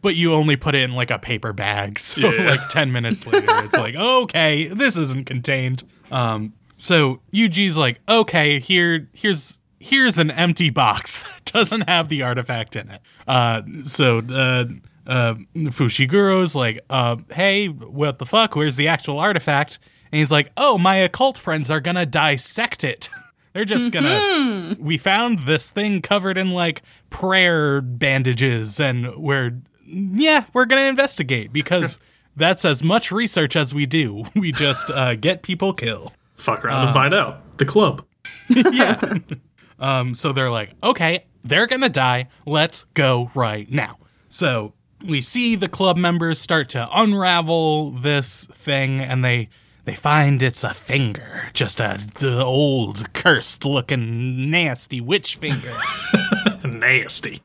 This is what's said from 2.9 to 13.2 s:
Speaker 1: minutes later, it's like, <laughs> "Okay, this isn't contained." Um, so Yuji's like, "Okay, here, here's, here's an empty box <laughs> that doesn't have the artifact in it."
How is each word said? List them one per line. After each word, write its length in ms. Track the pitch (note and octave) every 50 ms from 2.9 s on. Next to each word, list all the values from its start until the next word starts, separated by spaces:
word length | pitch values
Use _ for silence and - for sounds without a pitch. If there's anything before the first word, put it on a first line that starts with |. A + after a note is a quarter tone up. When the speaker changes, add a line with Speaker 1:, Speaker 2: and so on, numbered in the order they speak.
Speaker 1:
minutes 360 | B2+ B2 A#2+ A#2 A2 - - A#2+
later, 180 | - G#4 F#4+ G#4+ A4 A#4 A#4+
it's 120 | G#4+ - F#4
like, 160 | - G#3+ -
<laughs> 0 |
"Okay, 720 | D3+ G3 A#3+ B3+ B3+ B3 - - E3+ D#3+ D#3 D3+ D3 D#3+ D3+
this 280 | F#3 G#3 C#4 C4+ G3+ E3+
isn't 280 | D#3 C3+ B2+ C3+ C3
contained." 580 | - C#3 B2+ B2 - C#3 C3 B2+ B2+ C3 B2+ - _ _ _ _ -
Um, 420 | - C3 B2 A2+ A2 G#2+ G#2+ A2 - _ _ _ _ _
so 440 | - - F#3 E3 D3+ C3+ C3 - _ _
Yuji's 460 | - G3+ A3+ G#3+ D#3+ F3+ G3+ F#3+ D#3+ D#3
like, 220 | D3+ B2+ A#2 - _ -
"Okay, 480 | A3 A#3 A3 A3 - E3+ D3+ D3 C#3+ C#3
here, 500 | B2+ - F#3+ F3+ F3 E3+ E3 D#3+ C#3 - _
here's, 460 | - - G#3+ F#3+ D#3 C3+ - - _ _ _ _ _
here's 380 | - - C4+ C4+ C4 B3 F3+ D#3
an 140 | E3 D3+
empty 400 | C3+ D3 E3+ F3 D#3+ - F3 D3+
box 500 | A#2 D3+ C3 A2+ G2+ - - - - - -
<laughs> 220 | - - - _
that 0 | - -
doesn't 340 | A3 A3 F#3+ B3 A3+ G3+ -
have 220 | F#3 E3+ D#3+ D3+
the 140 | D#3 C#3+ C3
artifact 520 | B2 B2 B2 A#2+ - B2+ A#2 A2 - -
in 140 | A2+ G2+ A2
it." 120 | G2+ - _ _ _ _